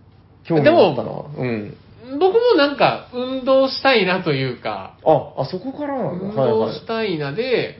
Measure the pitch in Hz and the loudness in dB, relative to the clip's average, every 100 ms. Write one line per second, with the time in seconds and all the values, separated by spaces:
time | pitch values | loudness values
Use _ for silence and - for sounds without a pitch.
0 | - - _ - - 160 262 339 190 131 | -20 -20 _ -18 0 4 6 6 4 2
1 | 110 - 151 147 127 110 104 - - - | -6 -10 -12 -6 -4 -4 -8 -14 -20 -20
2 | 240 285 381 453 480 359 285 247 147 113 | -10 0 2 4 4 4 2 2 0 0
3 | - 247 254 262 254 269 269 - 269 233 | -8 -8 -6 -4 2 2 2 0 2 2
4 | 180 180 170 135 131 117 110 98 95 - | 2 0 0 -2 -2 -4 -8 -8 -12 -2
5 | - 143 - - 139 185 262 277 285 269 | 2 2 0 -6 -6 -6 -10 -8 -6 -4
6 | 185 180 196 214 254 220 220 - - 226 | -6 -6 -6 0 2 2 0 -6 -8 -6
7 | 214 160 139 170 254 202 113 | -4 -4 -4 -4 -2 -2 -2